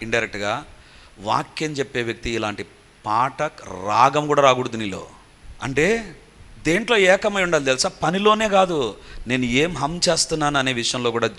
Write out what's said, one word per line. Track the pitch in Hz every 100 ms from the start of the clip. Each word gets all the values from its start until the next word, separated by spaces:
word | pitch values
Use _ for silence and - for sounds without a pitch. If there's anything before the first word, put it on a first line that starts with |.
ఇండైరెక్ట్గా, | 113 117 107 101 101 127 - - - - - -
"వాక్యం | 101 131 151 - 156
చెప్పే | 139 131 123
వ్యక్తి | 117 113 120
ఇలాంటి | 110 107 101 98 - - _ 107
పాట | 110 135 - 156 - - 92 98
రాగం | 110 135 147 147
కూడా | 147
రాకూడదు | 139 127 123 113
నీలో." | 104 87 - - - _ - -
అంటే | 123 135 170 226 202 139 - - - - 151
దేంట్లో | 185 233 220
ఏకమై | 185 196 214 202
ఉండాలి | 180 160 135
తెలుసా? | 131 185
పనిలోనే | - 156 190 208 214 220
కాదు, | 190 185 156 113 - - - 113
నేను | 127 123
ఏం | 127 170 143
హమ్ | 143 175 175
చేస్తున్నాను | 165 - 156 147 143
అనే | 131
విషయంలో | 120 117 127 120
కూడా | 113 113